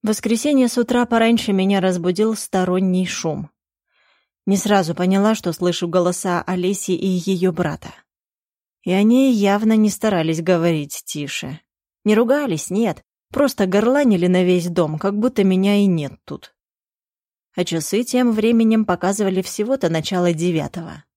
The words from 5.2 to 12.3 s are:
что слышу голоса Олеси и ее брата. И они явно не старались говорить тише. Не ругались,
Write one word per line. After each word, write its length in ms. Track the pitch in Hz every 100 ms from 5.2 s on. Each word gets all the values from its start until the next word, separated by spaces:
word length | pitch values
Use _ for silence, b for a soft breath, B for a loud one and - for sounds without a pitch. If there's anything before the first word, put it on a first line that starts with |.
| 208 220
что 160 | 175
слышу 340 | 160 180 170 175
голоса 560 | 170 175 180 196 175
Олеси 480 | - 180 180 196 -
и 160 | 185 190
ее 460 | 180 170 185 185
брата. 420 | 170 160 151 - - _ _ _ _ _ _ _ _
И 80 | -
они 400 | 190 208 247 269
явно 440 | 226 196 202 220 220
не 140 | 214
старались 520 | - 220 190 160 165
говорить 600 | 165 175 170 160 147 -
тише. 560 | - 147 143 - - 156 _ _ _ _
Не 120 | 208 214
ругались, 520 | 240